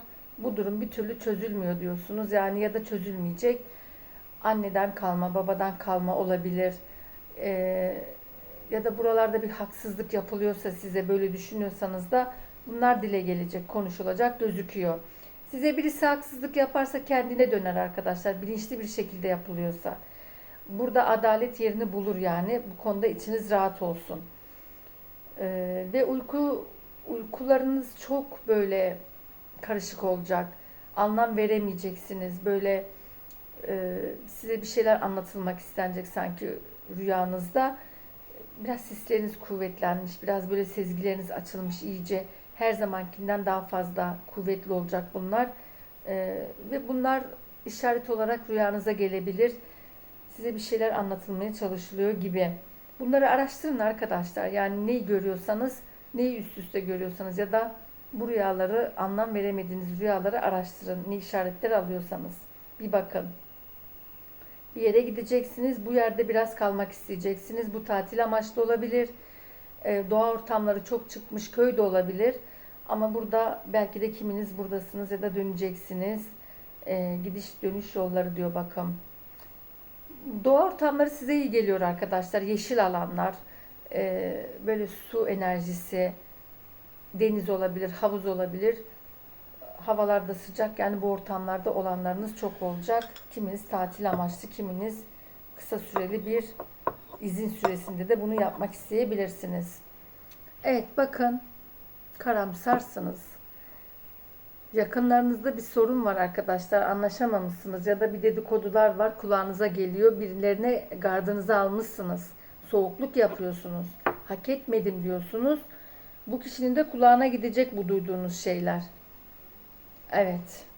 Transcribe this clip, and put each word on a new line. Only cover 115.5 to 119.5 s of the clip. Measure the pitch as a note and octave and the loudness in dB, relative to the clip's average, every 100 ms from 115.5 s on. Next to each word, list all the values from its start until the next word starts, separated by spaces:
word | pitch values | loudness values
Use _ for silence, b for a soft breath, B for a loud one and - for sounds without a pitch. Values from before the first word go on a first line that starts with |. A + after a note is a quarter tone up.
| D4+ - B B B B B - | 2 -2 B B B B B -6
Bu | A#3+ | -6
kişinin | C4 - B3+ B3 | -4 -2 2 4
de | D4+ | 2
kulağına | A#3+ B3 B3 C4 | 8 10 10 8
gidecek | A#3+ A#3 A#3+ B3+ G3+ | 2 0 2 2 2
bu | F#3 | 2
duyduğunuz | G3 F#3 F#3 F3+ F3 | 2 2 -2 -2 -2
şeyler. | F#3 F3+ F3 F3 F3 - - - - - - | -2 0 0 0 -4 -14 -20 -20 -20 -20 -20